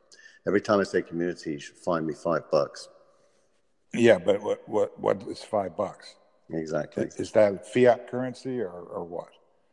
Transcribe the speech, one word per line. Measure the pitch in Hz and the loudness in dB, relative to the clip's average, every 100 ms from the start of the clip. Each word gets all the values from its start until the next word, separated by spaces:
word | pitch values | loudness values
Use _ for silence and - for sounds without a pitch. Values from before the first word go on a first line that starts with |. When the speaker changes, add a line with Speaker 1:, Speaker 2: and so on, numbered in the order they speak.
| _ - - _ - | _ -20 -20 _ -2
Speaker 1:
Every | 98 | -2
time | - 104 | 2 2
I | |
say | 92 95 | 2 -2
community, | 85 85 87 82 82 | -2 -4 -4 -4 -8
you | - | -10
should | - _ | -12 _
find | - 85 78 | -4 -2 -2
me | |
five | 71 85 80 - | -4 -2 -2 0
bucks. | 78 69 - - - _ _ _ _ _ _ _ _ _ | 0 0 -6 -20 -20 _ _ _ _ _ _ _ _ _
Speaker 2:
Yeah, | - 117 95 | 2 6 6
but | 85 104 | 4 0
what, | 104 101 - | 0 -4 -2
what, | 110 101 - | -2 -2 -2
what | 104 104 - | -2 -2 -4
is | - | -14
five | - 107 95 85 | -4 -4 -4 -4
bucks? | 95 - - - _ _ _ | -6 -6 -20 -20 _ _ _
Speaker 1:
Exactly. | 80 80 78 73 - | -8 -4 -4 -4 -4
Speaker 2:
Is, | 107 - | -6 -6
is | 95 | 0
that | 110 104 95 - | 4 4 2 -4
fiat | 131 123 113 - | 4 6 6 0
currency | 123 127 123 135 127 | -6 -6 -8 -8 -6
or, | 98 | -6
or | 87 87 101 | -8 -12 -10
what? | 87 85 - _ _ _ _ | -8 -10 -12 _ _ _ _